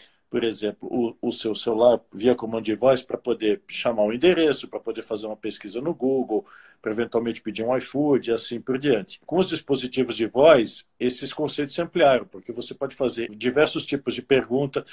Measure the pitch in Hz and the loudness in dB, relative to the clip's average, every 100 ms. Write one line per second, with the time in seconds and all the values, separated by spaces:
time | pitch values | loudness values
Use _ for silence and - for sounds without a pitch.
0 | - _ _ 123 113 104 104 101 - 127 | -20 _ _ -4 -2 -2 -6 -6 -6 -2
1 | 117 113 120 113 113 104 - 110 120 113 | -2 -4 -6 -4 -4 -4 -2 4 4 4
2 | _ 98 117 120 113 113 110 107 127 127 | _ 0 2 2 0 -6 -4 2 4 2
3 | - - - 117 107 101 - - 127 110 | 0 -8 -4 -2 0 -2 -4 -6 -2 0
4 | 104 120 170 170 160 131 - - - 113 | 0 2 2 4 2 0 -4 -10 -8 -8
5 | 110 107 107 107 110 101 104 107 147 170 | -6 -8 -8 -8 -10 -10 -10 -8 -6 -2
6 | 131 135 107 107 - - - _ 110 107 | 0 0 0 -2 -4 -18 -20 _ -6 -2
7 | 113 117 117 113 - 104 113 127 127 143 | 0 -2 -2 -6 -8 -6 -2 -2 -2 -2
8 | 147 135 - 113 - 117 - 131 143 113 | 2 2 2 -4 -4 -8 -4 -2 0 0
9 | 92 - - 165 185 160 - 139 123 131 | -2 -14 -4 -2 0 -2 -4 -4 -2 -2
10 | 123 107 110 123 156 143 104 - - - | -2 -2 -2 6 8 8 4 -6 -16 -4
11 | 123 123 131 - 151 - 147 - 170 180 | -4 -4 -8 -6 -6 -4 -6 -4 -4 4
12 | 147 127 - 95 - 117 117 - 139 - | 4 4 0 -16 -14 -12 -10 -8 -8 -2
13 | 127 117 113 107 120 127 151 160 - 135 | -2 -2 -8 -4 0 2 2 0 -4 -4
14 | - 107 - 135 123 127 143 139 - | -4 -4 2 2 2 -2 -2 -4 -10